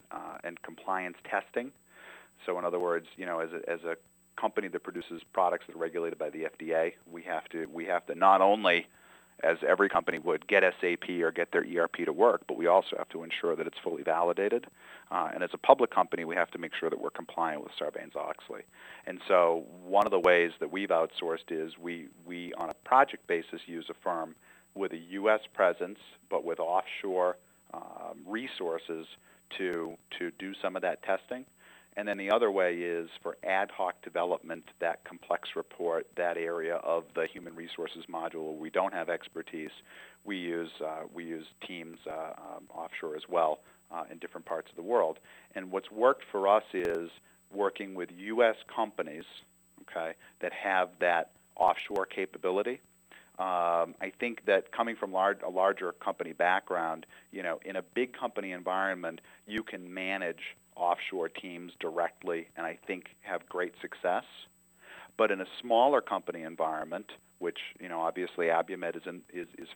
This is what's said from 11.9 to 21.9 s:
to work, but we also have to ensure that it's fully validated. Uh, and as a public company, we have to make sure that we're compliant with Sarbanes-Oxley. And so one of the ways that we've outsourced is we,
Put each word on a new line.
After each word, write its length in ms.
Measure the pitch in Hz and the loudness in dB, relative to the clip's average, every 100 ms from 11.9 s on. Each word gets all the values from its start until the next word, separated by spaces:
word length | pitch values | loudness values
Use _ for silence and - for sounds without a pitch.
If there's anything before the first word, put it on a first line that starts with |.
| - | 0
to 80 | 80 | 0
work, 300 | 76 117 90 - | 6 6 6 0
but 100 | - | 2
we 80 | 85 | 6
also 300 | 92 - - | 6 6 -2
have 100 | - | -6
to 120 | 82 | -10
ensure 340 | 82 - 85 80 | -8 -2 0 0
that 100 | 80 | -2
it's 120 | - | -6
fully 200 | 90 76 | -4 -2
validated. 640 | 78 82 87 87 101 120 - - - - - | 2 4 4 2 2 0 -4 -16 -20 -18 -4
Uh, 200 | 90 82 | -2 0
and 80 | - | -2
as 80 | 90 | -4
a 40 | 90 | 4
public 320 | - 135 120 | 6 8 6
company, 340 | 101 87 85 | 2 2 0
we 120 | 80 87 | -2 0
have 140 | 82 | 0
to 80 | 87 | -2
make 140 | 82 - | -6 -2
sure 100 | 82 | -2
that 120 | - | -2
we're 100 | - | -4
compliant 520 | - 82 - 82 76 | -8 -8 -2 -2 -2
with 100 | - - | -8 -6
Sarbanes-Oxley. 840 | 73 - 71 76 73 - - 107 - - - - - | -6 -6 -8 -6 -6 -8 -12 -14 -14 -20 -20 -14 -12
And 120 | 90 - | -6 4
so 380 | 92 85 82 - 90 | 6 6 4 -4 -14
one 220 | 90 101 104 | 2 4 6
of 60 | |
the 80 | 95 | 6
ways 320 | 90 87 85 - | 8 8 6 0
that 100 | 76 | -4
we've 200 | 92 98 | -2 2
outsourced 600 | 85 82 - 85 82 - | 4 2 -2 -4 -4 -4
is 260 | 80 80 82 | -6 -6 -8
we, 300 | 87 | -8